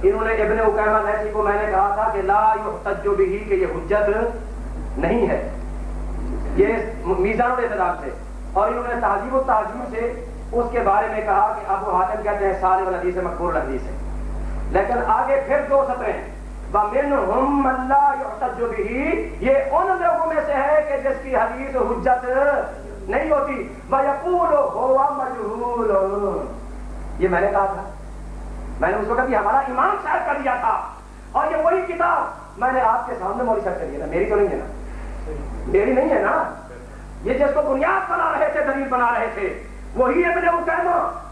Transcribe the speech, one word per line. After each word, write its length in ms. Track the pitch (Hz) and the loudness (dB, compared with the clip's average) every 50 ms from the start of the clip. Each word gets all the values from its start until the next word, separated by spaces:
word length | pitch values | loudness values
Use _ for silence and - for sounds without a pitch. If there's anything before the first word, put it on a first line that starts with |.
| - | 4
انہوں 220 | 190 208 220 226 | 4 2 4 0
نے 80 | 220 220 | 0 2
ابن 260 | 214 214 214 214 220 | 2 2 2 2 4
اکیمہ 500 | 226 214 208 214 214 214 214 214 202 208 | 4 2 4 4 2 4 2 2 2 2
لیثی 200 | 208 214 214 214 | 0 -2 -2 -2
کو 120 | 214 214 214 | -2 0 0
میں 220 | 202 202 214 214 | 2 2 0 0
نے 60 | 214 | 0
کہا 200 | 196 190 196 202 202 | 2 2 2 2 2
تھا 140 | 208 220 220 214 | 2 0 0 0
کہ 80 | 196 | 0
لا 320 | 190 185 196 214 220 220 220 202 - | 0 2 2 4 4 4 2 2 -2
یحتج 420 | 185 170 - - 202 196 - - 202 | -6 -6 -6 -4 -4 -4 -2 0 0
بہ، 420 | 202 180 196 180 190 208 - - | 4 4 4 2 2 -4 -2 0
کہ 40 | 196 | 0
یہ 120 | 185 185 | 2 2
حجت 440 | 170 160 165 160 - 202 208 208 208 202 220 233 240 240 - - - - - - - - - - - - 135 | 0 -2 -4 -2 0 2 2 4 2 2 2 0 0 -2 -4 -8 -8 -8 -8 -8 -8 -6 -6 -6 -6 -4 -2
نہیں 300 | 156 170 214 240 202 165 | 0 2 2 2 2 2
ہے، 220 | 147 - - - - - - - - - - - - - - - - - - - - - - - - | 0 -2 -2 -4 -6 -8 -8 -8 -8 -8 -8 -8 -6 -6 -6 -6 -6 -6 -4 -4 -4 -4 -4 -2 2
یہ 120 | - 392 381 330 - - 220 - - - | 4 4 4 4 0 -2 -4 -6 -8 -2
میزان 460 | 170 190 180 185 208 220 233 247 247 | -2 0 2 2 0 2 2 2 2
الاعتدال 440 | 254 247 233 208 208 208 185 175 170 - - | 2 0 0 -2 0 0 0 0 0 -2 -6
سے۔ 60 | 135 120 - - - - - - - - | -8 -10 -10 -12 -12 -12 -12 -10 -4 0
اور 140 | 185 214 233 | 2 2 2
انہوں 160 | 240 240 240 240 | 0 -2 -2 -2
نے 80 | 240 233 | -2 0
تہذیب 340 | 220 202 196 202 233 254 254 | 0 0 0 0 -2 0 0
التہذیب 480 | 262 262 262 240 214 214 214 233 247 254 247 | 0 2 4 2 2 2 0 -6 -8 -8 -6
سے 340 | 226 226 233 240 - - - - - - - - | -4 -4 -4 -4 -4 -6 -8 -10 -10 -10 -10 -4
اس 140 | - 233 233 233 | -2 0 0 0
کے 80 | 233 240 | 0 0
بارے 280 | 202 196 196 214 240 - | 2 4 4 2 2 0
میں 140 | 220 214 | -2 -2
کہا 320 | 214 208 196 202 208 220 220 | 0 2 4 4 4 2 0
کہ 160 | 214 202 196 | -2 -2 -2
ابو 200 | 190 190 202 208 | -2 -2 -2 0
حاتم 300 | 180 180 190 190 214 214 214 | 2 2 2 2 0 -2 -2
کہتے 220 | 208 202 202 196 | -2 0 2 2
ہیں 160 | 196 185 - | 0 0 2
صالح 260 | 190 185 185 190 190 185 | 4 4 4 4 2 0
الحدیث 280 | 180 170 175 180 180 | -2 0 -2 -2 -2
ہے، 60 | 180 | -2
مقبول 340 | 175 170 147 - 175 180 170 | -2 -4 -4 -2 -2 0 0
الحدیث 260 | - - 135 - 127 - | 0 -2 -2 -4 -4 -4
ہے۔ 140 | - - - - - - - - - - - - - - - - - | -6 -8 -8 -6 -6 -6 -6 -6 -6 -6 -6 -6 -4 -4 -4 -4 0
لیکن 240 | - - - - 240 240 233 - | 2 2 2 2 0 -2 2 2
آگے 340 | 220 - - 262 277 277 - - | 2 2 2 2 2 2 2 2
پھر 140 | 269 285 - - | 2 0 2 4
دو 160 | 277 277 269 - | 4 4 4 2
سطریں 260 | 247 247 240 214 180 | 0 -2 -2 -4 -4
ہیں، 160 | - - - - - - - - - - - - | -4 -6 -10 -10 -12 -12 -12 -12 -10 -10 -2 0
وَمِنْهُمْ 920 | 202 214 214 240 269 294 285 285 269 - 185 208 254 269 285 285 277 269 | 0 2 2 2 0 2 2 2 2 2 2 2 2 2 2 2 2 2
مَنْ 220 | 262 262 254 254 262 | 2 2 0 0 2
لَا 260 | 277 277 285 285 269 262 | 4 4 6 4 2 0
يُحْتَجُّ 460 | 269 254 - - 269 247 240 247 233 | -4 -6 -6 -4 -4 -4 -2 -2 -4
بِهِ، 640 | 233 220 220 196 214 233 262 294 320 330 - - - - - | -4 -2 -2 -2 -2 -2 -2 0 0 0 -2 -2 -6 -6 -2
یہ 140 | - 247 269 277 269 269 | 2 4 4 4 4 2
ان 160 | 269 320 381 392 | 2 2 2 2
لوگوں 460 | 370 359 349 349 339 330 320 320 320 | 0 2 2 2 2 2 2 0 0
میں 80 | 302 302 | 0 0
سے 80 | 302 277 | 0 0
ہے 320 | 269 269 285 302 302 302 302 | 2 2 4 4 4 4 2
کہ 200 | 277 262 - 269 | -2 0 0 0
جس 60 | 269 - - | -2 -2 -4
کی 120 | 180 170 | -2 0
حدیث 400 | 220 226 233 247 254 269 269 262 | 0 0 0 -2 -6 -8 -4 -2
حجت 500 | 254 247 240 240 - - 262 247 247 247 247 254 269 285 294 285 - - - - - - - - - | -2 0 0 -2 0 2 2 2 2 2 0 2 2 4 4 2 2 0 -4 -6 -12 -12 -12 -12 -12
نہیں 300 | - - 208 277 - 311 | -8 -4 -2 -2 2 2
ہوتی، 220 | 302 277 277 277 269 226 185 - - - - - | 2 2 2 0 -4 -6 -6 -8 -10 -14 -4 0
وَيَقُولُ 680 | 254 269 277 285 277 - - 349 359 349 339 330 294 285 | 2 2 4 2 0 0 0 0 2 2 4 4 4 4
هُوَ 460 | 269 - 202 220 254 262 262 269 269 277 | 4 2 0 -2 2 4 4 4 4 2
مَجْهُولٌ، 1400 | 277 277 262 254 247 233 208 202 220 240 240 240 240 233 233 220 196 196 190 196 202 208 202 196 175 156 151 - - - - - - - - - - - - - - - | 2 0 -4 -4 -4 -4 -4 -6 -4 -4 -4 -2 -2 0 0 2 2 2 2 2 0 -2 -2 -2 -2 -4 -6 -8 -10 -12 -12 -12 -12 -12 -12 -10 -10 -10 -10 -10 -4 -2
یہ 80 | 175 190 | 0 2
میں 140 | 180 170 | 2 2
نے 60 | 190 202 | 2 2
کہا 140 | 196 196 196 | 2 2 0
تھا، 180 | 196 - - - - - - - - - - - - - - - - - - - - - - | 0 -2 -4 -8 -10 -12 -14 -14 -14 -14 -14 -14 -12 -12 -12 -10 -10 -10 -10 -10 -10 -4 -2
میں 100 | 151 175 | 0 0
نے 80 | 196 214 | 0 0
اس 100 | 208 214 | 0 0
وقت 120 | 240 240 | 0 0
بھی 160 | 254 262 247 | 2 2 2
ہمارا 240 | 208 - 208 226 269 | 2 2 4 2 2
امام 360 | 269 262 247 254 302 381 403 - - | 2 2 0 2 2 2 2 0 -2
صاحب 160 | 311 302 330 - | 0 0 0 0
کا 60 | 302 285 | 0 -2
لیا 220 | 277 269 262 247 247 | -2 0 -2 -2 0
تھا، 220 | 240 226 - - - - - - - - - - - - | 0 0 0 0 -2 -8 -12 -14 -16 -18 -18 -18 -16 -4
اور 200 | - 262 302 311 | -2 0 0 2
یہ 60 | 320 311 | 0 2
وہی 360 | 311 339 370 381 359 - 349 | 2 4 4 2 0 -2 -2
کتاب 300 | 339 339 349 339 - - - - - - - - - | 0 2 2 2 2 0 -2 -6 -12 -16 -16 -8 -2
میں 120 | 240 262 | 0 0
نے 100 | 254 262 | 2 4
آپ 260 | 247 220 226 240 233 240 | 4 4 2 2 0 -4
کے 60 | 247 - | -6 -4
سامنے 240 | 185 190 202 240 254 | -4 -4 -2 -2 0
مولوی 180 | 233 220 - 196 | 0 0 0 0
صاحب 100 | 190 175 - | -2 -4 -4
سے 60 | 165 | -4
لیا 200 | - 139 147 - | -6 -6 -6 -6
تھا، 0 | |
میری 200 | - - 170 202 | -2 0 0 0
تو 100 | - 214 | 2 4
نہیں 120 | 202 202 - | 2 2 2
ہے 80 | - | 0
نا، 100 | - - - - - - - - - - - - - - - 156 147 - - - - - - | -4 -6 -8 -10 -12 -12 -12 -12 -10 -10 -10 -10 -10 -8 -8 -8 -8 -8 -8 -8 -8 -6 2
میری 260 | - 190 208 254 262 | 2 4 4 4 2
نہیں 160 | 254 - 311 | 2 4 4
ہے 100 | 285 - | 2 2
نا، 340 | 196 202 - - - - - - - - - - - - - - - - - - - | 2 2 2 0 0 -2 -6 -10 -14 -16 -16 -16 -16 -16 -16 -16 -14 -14 -14 -6 -2
یہ 100 | 208 262 | -2 2
جس 160 | 262 285 285 294 | 4 4 4 4
کو 180 | 302 294 - 269 | 2 2 2 2
بنیاد 380 | 269 294 339 392 381 381 - | 2 2 2 2 2 0 0
بنا 200 | 349 - - 330 302 277 | 0 0 0 0 2 2
رہے 100 | 320 - | 2 2
تھے، 100 | - 302 294 | 2 0 0
دلیل 240 | 285 269 277 269 247 | 0 0 -2 -2 0
بنا 240 | 254 247 240 233 240 226 | 0 2 2 2 2 2
رہے 80 | 226 220 - | 0 -2 -4
تھے، 300 | 202 202 175 - - - - - - - - - | -4 -4 -4 -4 -6 -12 -14 -14 -14 -14 -10 0
وہی 300 | 220 254 254 294 349 349 | 0 2 2 4 2 2
ابن 220 | 339 349 339 339 349 | 2 2 2 2 2
اکیمہ۔ 640 | 339 339 330 330 320 349 349 359 349 - 311 - - - - - | 2 2 0 0 0 0 2 2 2 2 0 -2 -4 -8 -12 -14